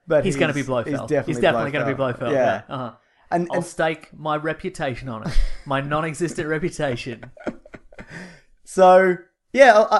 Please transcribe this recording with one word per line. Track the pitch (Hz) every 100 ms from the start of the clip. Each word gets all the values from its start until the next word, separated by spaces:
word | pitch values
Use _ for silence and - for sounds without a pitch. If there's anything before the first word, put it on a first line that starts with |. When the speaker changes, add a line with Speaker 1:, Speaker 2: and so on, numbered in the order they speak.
| -
Speaker 1:
But | 156 135
Speaker 2:
he's | 139
gonna | 160
Speaker 1:
he's, | 143 127
Speaker 2:
be |
Blofeld. | 123 131 139
Speaker 1:
he's | 117
definitely | 147 -
Speaker 2:
He's | 120
definitely | 143 120 127
gonna | 147 117
be |
Speaker 1:
Blofeld. | 135 131 120
Speaker 2:
Blofeld. | 127 139
Speaker 1:
Yeah. | 120 101 -
Speaker 2:
Yeah. | 139
Uh-huh. | 120 - _ _ -
Speaker 1:
And, | 175 175
Speaker 2:
I'll | 180
Speaker 1:
and | 175
Speaker 2:
stake | - 160 156 -
my | - 151 151
reputation | 160 156 185 - 147 120 127
on | 110 139
it. | - -
Speaker 1:
<laughs> | - 143
Speaker 2:
My | 135
non-existent | 143 151 160 147 170 160 156
reputation. | 156 170 - 143 120 135 113 123 - - - - - - - - 165 180 - _ _
Speaker 1:
So, | - 185 185 185 190 175 - _ _
yeah, | 247 269 214
uh, | 220